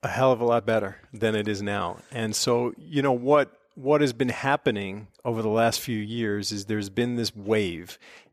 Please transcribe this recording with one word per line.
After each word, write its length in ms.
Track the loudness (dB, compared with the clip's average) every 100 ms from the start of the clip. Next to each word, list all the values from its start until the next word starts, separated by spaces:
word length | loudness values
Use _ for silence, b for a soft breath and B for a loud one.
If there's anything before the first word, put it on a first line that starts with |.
A 60 | -6
hell 240 | 2 2
of 80 | 4
a 40 |
lot 200 | 2 2 2
better 300 | 0 0 -8 _
than 220 | -2 0
it 140 | 0 0
is 120 | -2
now. 360 | -2 -4 -4 -8 -10
And 240 | -6 -4
so, 380 | -2 0 0 0 -6
you 240 | -6 0
know, 100 | 2
what, 400 | 2 4 4 2 _ _
what 260 | -6 2 4
has 120 | 4
been 160 | 2 -2
happening 800 | 0 0 0 0 -2 -4 -8 -14 _
over 180 | -4 -2
the 60 | 0
last 320 | 2 2 0
few 180 | -4 -4
years 520 | -4 -2 -2 -2 -4
is 120 | -6
there's 240 | -4 -4 -2
been 260 | -2 0 0
this 180 | -4
wave, 640 | -4 0 2 2 -4 -12 -18 B B B